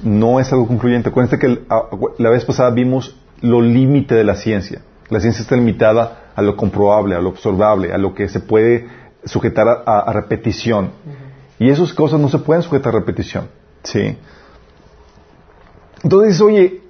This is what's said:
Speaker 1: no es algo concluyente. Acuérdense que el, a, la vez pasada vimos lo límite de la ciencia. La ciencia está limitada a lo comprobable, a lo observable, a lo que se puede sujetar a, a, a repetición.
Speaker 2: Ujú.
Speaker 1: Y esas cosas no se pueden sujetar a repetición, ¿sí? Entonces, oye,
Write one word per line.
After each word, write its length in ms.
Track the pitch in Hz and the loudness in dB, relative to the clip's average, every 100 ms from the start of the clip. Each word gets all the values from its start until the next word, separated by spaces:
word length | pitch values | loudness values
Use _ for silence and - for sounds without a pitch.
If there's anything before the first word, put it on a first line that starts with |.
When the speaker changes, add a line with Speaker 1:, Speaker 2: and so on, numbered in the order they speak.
Speaker 1:
no 380 | 113 104 113 127 | -2 2 2 2
es 120 | 131 | 0
algo 140 | 131 113 | 0 0
concluyente. 440 | 120 123 120 113 | 0 0 0 0
Acuérdense 280 | 127 120 - | 0 0 0
que 80 | 135 | 0
el, 180 | 120 - | -2 -2
a, 140 | 110 - 98 101 - | -4 -4 -6 -8 -2
la 120 | 113 | 2
vez 140 | 120 | 2
pasada 260 | 120 - 123 | 0 0 0
vimos 460 | 117 127 131 - - _ - | 2 0 -2 -6 -18 _ -6
lo 220 | 120 120 | 0 2
límite 520 | 117 120 131 143 - | 4 2 2 2 2
de 100 | 117 | 2
la 100 | 104 | 2
ciencia. 480 | 101 113 104 90 - - _ - | 0 -2 -4 -6 -14 -18 _ -6
La 100 | 110 | -2
ciencia 220 | 110 117 | -2 -2
está 120 | 110 | -2
limitada 800 | 127 120 98 110 113 113 - - | 0 2 2 2 2 0 -6 -14
a 80 | - | -2
lo 140 | 101 101 | -2 0
comprobable, 580 | 101 98 101 107 101 | -4 0 2 2 2
a 60 | 87 | -2
lo 80 | 92 | -4
observable, 640 | 92 113 95 107 104 87 | -4 -4 0 2 2 -2
a 60 | 92 | -2
lo 160 | 98 | -4
que 140 | 95 101 | -4 -6
se 120 | - | -6
puede 480 | - 110 117 120 117 - - _ | 0 2 2 2 -2 -20 -20 _
sujetar 440 | - 110 113 110 110 | -8 -4 -2 0 2
a, 140 | 120 - | 0 0
a, 140 | 104 | 0
a 120 | 110 | 0
repetición. 720 | 107 104 110 117 92 117 107 92 | -4 -4 -6 -4 -4 -2 -2 -4
Speaker 2:
Ujú. 60 | - - - - - - - | -8 -20 -20 -20 -20 -20 -2
Speaker 1:
Y 100 | 123 | 2
esas 220 | 143 175 | 2 0
cosas 260 | - 151 156 | 0 0 2
no 100 | 143 | 0
se 100 | 151 | 0
pueden 240 | - 165 | 0 -2
sujetar 300 | 170 143 123 | 0 -2 0
a 40 | 110 | -2
repetición, 500 | - 90 - 98 - - _ _ | -2 -6 -8 -8 -12 -16 _ _
¿sí? 340 | - 107 104 - - - - - _ _ _ - - - _ _ _ - - - - - | -8 -4 -4 -6 -16 -20 -20 -20 _ _ _ -20 -20 -20 _ _ _ -20 -20 -20 -20 -6
Entonces, 380 | - 190 214 175 | 2 4 4 4
oye, 420 | 208 214 185 - | 4 6 4 0